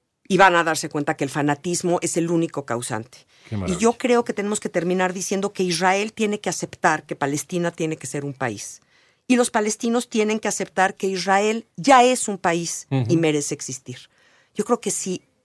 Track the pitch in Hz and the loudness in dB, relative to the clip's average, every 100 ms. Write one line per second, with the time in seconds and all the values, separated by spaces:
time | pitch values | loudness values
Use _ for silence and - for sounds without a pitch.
0 | _ _ - 185 190 175 160 156 160 151 | _ _ 2 6 8 8 4 0 -4 -2
1 | 143 151 139 151 147 143 175 175 180 175 | -2 -2 -2 0 0 0 -2 -2 0 0
2 | 175 175 170 170 165 - 135 120 120 113 | 0 -2 0 0 0 -4 -6 -6 -4 -8
3 | 110 - _ _ - 107 127 175 226 - | -8 -18 _ _ -10 -6 -4 0 0 2
4 | 247 240 240 226 202 208 - 175 170 185 | 2 2 0 -4 -4 -4 -4 -4 -2 0
5 | 185 185 180 196 196 - 180 165 185 196 | -2 -4 -4 -2 -2 -2 -2 0 2 0
6 | 220 - 214 208 185 - - - 180 156 | -2 -4 -2 -2 -4 -6 -8 -2 0 0
7 | - 151 139 147 - 180 175 170 160 156 | -2 -6 -4 -4 -4 -4 -4 -4 -6 -6
8 | 139 147 143 131 127 101 - - _ _ | -8 -8 -8 -6 -6 -6 -12 -16 _ _
9 | _ _ - 247 240 226 214 - 233 240 | _ _ 0 2 2 0 -2 -4 -2 -2
10 | 240 220 214 220 208 - 190 - 190 - | -2 -2 0 -2 -4 -4 -4 0 0 0
11 | 190 190 180 196 214 226 - - 170 262 | -4 -2 0 2 2 -2 -6 -2 6 8
12 | 247 247 - 202 180 170 170 - - 135 | 8 4 -2 -2 0 0 -2 -8 -4 -2
13 | 117 165 160 151 143 147 - 131 - 123 | 2 2 2 0 -2 -6 -8 -12 -14 -18
14 | - _ _ _ _ - 208 233 - - | -20 _ _ _ _ -8 -2 -2 -2 -6
15 | 190 180 - _ | -6 -8 -10 _